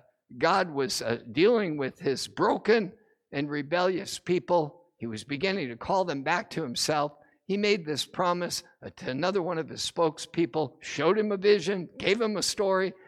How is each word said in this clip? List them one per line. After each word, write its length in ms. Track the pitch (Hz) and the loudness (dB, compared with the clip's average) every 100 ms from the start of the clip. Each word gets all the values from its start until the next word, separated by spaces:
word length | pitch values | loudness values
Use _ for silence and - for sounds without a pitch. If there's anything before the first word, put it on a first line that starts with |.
| - _ - 123 | -16 _ -20 0
God 320 | 165 190 185 | 2 2 0
was, 320 | 139 131 - | -2 -2 -2
uh, 180 | 113 117 120 | -2 -4 -2
dealing 460 | 113 202 233 185 151 | 2 4 4 2 -2
with 220 | 131 - | -4 -4
his 280 | 139 127 - | -2 -2 -4
broken 640 | - 214 - - 226 185 - _ _ _ | 0 2 2 4 4 4 -6 _ _ _
and 180 | 143 147 | -6 -4
rebellious 680 | 147 143 175 185 185 - - | -4 -2 2 2 0 -4 -6
people. 640 | - 180 175 175 151 - _ _ | -2 0 2 2 2 -4 _ _
He 100 | 117 | -10
was 160 | 107 | -8
beginning 460 | 107 139 190 190 131 | -8 -4 -2 -2 -4
to 80 | 113 | -6
call 280 | - 190 180 | -2 0 0
them 160 | 139 | -2
back 280 | 147 175 - | -2 -2 -2
to 100 | - | -6
himself. 520 | 139 120 - 151 147 - _ _ - | -4 -2 0 0 -2 -6 _ _ -4
He 120 | 196 | 0
made 280 | 208 208 151 | 2 0 0
this 200 | 143 - | -4 -4
promise, 580 | - 180 175 175 - - _ 98 | -2 0 0 -2 -6 -10 _ -18
uh, 40 | - | -12
to 120 | 185 | -8
another 320 | 135 180 202 | -2 0 0
one 160 | 170 165 | -2 -4
of 120 | 156 | -6
his 200 | 117 - | -6 -4
spokespeople, 840 | - 165 151 - - 170 156 143 - | 0 0 0 -4 -2 0 0 -4 -6
showed 360 | - - 156 214 | -8 0 2 4
him 140 | 214 | 2
a 60 | 202 | 2
vision, 500 | 202 208 160 196 165 - | 4 4 2 -4 -4 -4
gave 220 | 180 220 | 0 2
him 180 | 220 196 | 0 0
a 60 | |
story, 500 | 180 - 196 190 190 - | -2 0 2 2 0 -4